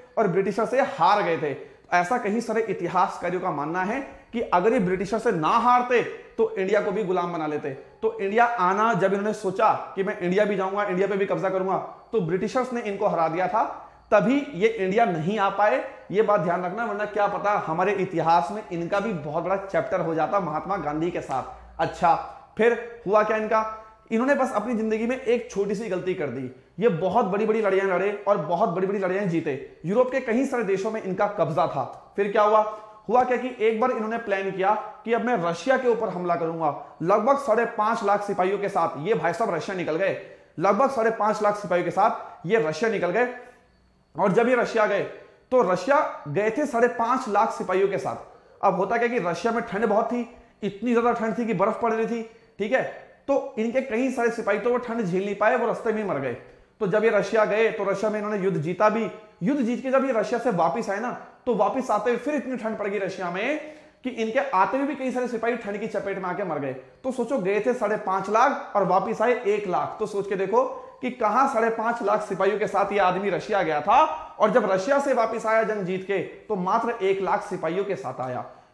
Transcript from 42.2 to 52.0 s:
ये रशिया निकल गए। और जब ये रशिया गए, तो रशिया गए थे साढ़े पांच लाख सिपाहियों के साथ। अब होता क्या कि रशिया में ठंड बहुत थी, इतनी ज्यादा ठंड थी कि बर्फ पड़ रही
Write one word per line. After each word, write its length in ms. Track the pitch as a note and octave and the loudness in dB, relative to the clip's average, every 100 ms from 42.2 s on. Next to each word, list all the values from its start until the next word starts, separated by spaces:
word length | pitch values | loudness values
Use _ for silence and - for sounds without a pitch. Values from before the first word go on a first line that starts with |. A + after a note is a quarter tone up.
| - - D#3+ | -8 -12 0
ये 120 | A3+ | 2
रशिया 320 | A3 D#3 A3+ | 2 0 -2
निकल 200 | G3 F3 | 0 0
गए। 240 | G3 B3 - - - _ _ _ _ _ - | 0 0 -2 -16 -20 _ _ _ _ _ -2
और 140 | G3 | 2
जब 160 | F3+ A#3 | 4 4
ये 80 | B3 | 2
रशिया 300 | G3+ A3+ G#3+ | 2 2 2
गए, 160 | G3 C3+ - - _ _ | 0 -2 -8 -20 _ _
तो 120 | B3+ | 2
रशिया 640 | F#3 F3+ C4 C#4+ - - D3 | 4 2 2 2 2 -4 -4
गए 220 | D3 G#3+ | -2 0
थे 160 | A3+ D4+ | 0 0
साढ़े 220 | A#3 A#3+ | 2 2
पांच 400 | A#3+ A#3 B3+ A#3 | 2 0 0 2
लाख 240 | G3+ A3+ | 2 2
सिपाहियों 360 | - F#3 F#3 G3 | 0 -2 2 2
के 100 | F3 | 0
साथ। 180 | C3+ A#2 - - - - | -4 -8 -12 -20 -20 -2
अब 120 | G3 | 0
होता 220 | F3 F#3+ A3+ | 2 0 0
क्या 120 | A#3+ | 0
कि 100 | A#3+ | 0
रशिया 340 | F3 E3 A#3 | -2 -2 -2
में 100 | A#3 | -2
ठंड 240 | A3 G3 A3 | -2 -2 0
बहुत 200 | G#3 A3+ | 2 0
थी, 300 | A#3+ A#3 - - _ | -2 -6 -12 -20 _
इतनी 300 | G3+ - A#3+ | -6 -4 0
ज्यादा 200 | A#3 A#3+ | 2 2
ठंड 260 | A3 A3 G#3 | 0 -2 -2
थी 80 | A3+ | -2
कि 80 | |
बर्फ 260 | F3+ G3+ G#3+ | 0 0 0
पड़ 100 | A#3 | 0
रही 140 | A3 | 0